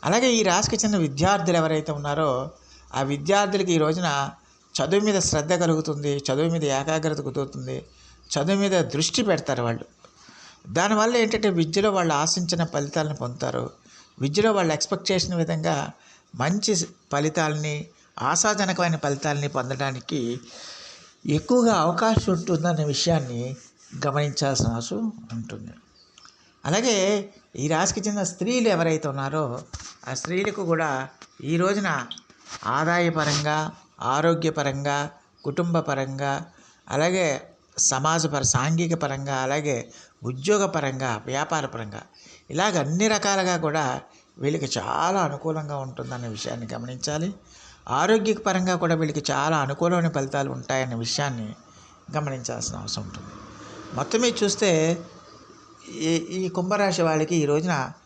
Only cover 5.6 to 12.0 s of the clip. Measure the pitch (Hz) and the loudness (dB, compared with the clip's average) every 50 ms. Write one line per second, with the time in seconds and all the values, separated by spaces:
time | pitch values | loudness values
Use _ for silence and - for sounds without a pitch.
5.6 | 175 165 160 156 156 156 151 147 143 147 143 143 139 - 131 139 160 165 165 165 | 4 2 2 2 0 -2 -4 -2 -2 -2 -2 -2 -2 -2 0 2 2 2 2 0
6.6 | 151 143 135 135 139 156 160 160 156 156 151 143 139 135 131 147 139 135 - 135 | 0 0 0 0 0 0 -2 0 0 0 -2 -2 -4 -4 -4 -4 -4 -4 -6 -10
7.6 | 127 131 131 131 - - _ - - - - - - - - 151 143 170 196 196 | -8 -8 -8 -8 -10 -12 _ -20 -20 -20 -20 -20 -10 -4 -2 0 2 2 2 2
8.6 | 202 196 185 180 156 120 120 143 156 - - - 233 208 175 160 - - 135 123 | 4 4 4 2 2 2 0 -2 -2 0 0 0 2 2 2 0 0 -2 -2 0
9.6 | 120 117 117 113 - - _ _ _ - _ _ - - - - - - - _ | 0 -2 -2 -4 -6 -14 _ _ _ -20 _ _ -20 -20 -20 -20 -20 -20 -20 _
10.6 | _ - 98 165 180 208 220 214 220 226 240 240 226 214 226 214 214 208 180 170 | _ -4 0 0 2 2 4 4 4 4 4 4 2 2 2 2 2 2 2 2
11.6 | 165 151 160 196 196 214 196 190 | 0 2 2 2 2 4 2 2